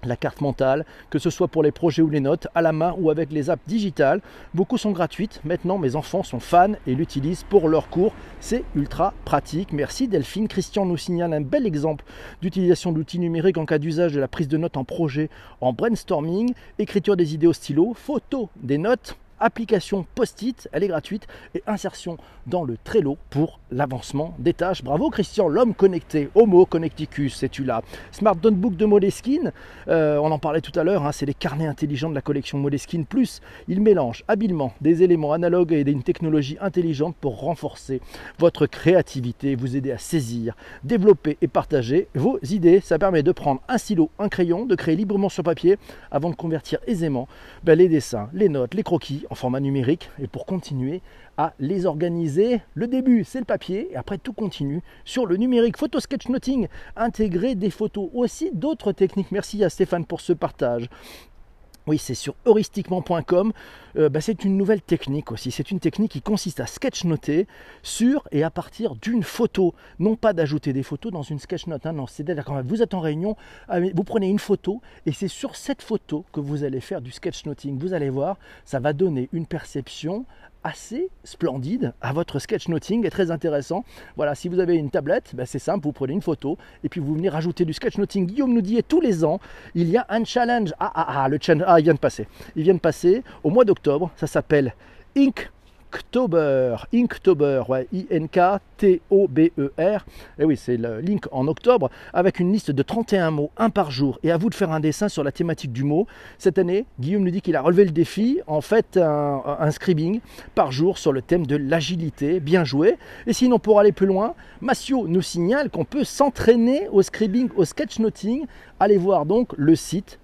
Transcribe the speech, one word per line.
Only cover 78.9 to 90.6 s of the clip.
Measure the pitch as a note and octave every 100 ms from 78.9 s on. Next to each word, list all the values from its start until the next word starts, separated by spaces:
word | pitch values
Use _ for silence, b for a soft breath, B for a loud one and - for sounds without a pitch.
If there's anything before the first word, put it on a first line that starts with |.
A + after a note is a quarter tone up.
donner | D3 F#3+ C#3 B2+
une | E3 D#3+
perception | E3 - D3 C3 - D3 G3+ C4 b b _
assez | D#3+ D3+ - B3 F#4 -
splendide | - - E3+ C3 B2+ A#3+ D3 -
à | B2
votre | C#3 E3+ C#3+
sketchnoting | - G#3+ - D#3+ - A3 G3
et |
très | - F3+
intéressant. | E3 E3 D3 C#3 F3 - B B -
Voilà, | D3
si | C#3 F#3
vous | F3
avez | F3+
une | E3+ D3
tablette, | - C#3+ G3+ -
bah, | - B2+
c'est | C3+
simple, | - G3
vous | D3
prenez | C#3 C3
une | E3+
photo | F3 D#3 C#3 E3 B B
et | D3
puis | F3+
vous | C#3+
venez | D#3 F#3
rajouter | D#3 E3 E3
du | E3
sketchnoting. | D#3 - - G3+ G3+ F3+
Guillaume | A3+ C4+
nous | A#3
dit, | F#3+ A#3
et |
tous | - D#4
les | D4+ F3
ans, | E3 E3 B B B
il | E3+ E3+
y | F3
a | -
un | G#3
challenge. | A3+ B3 A#3+ A#3+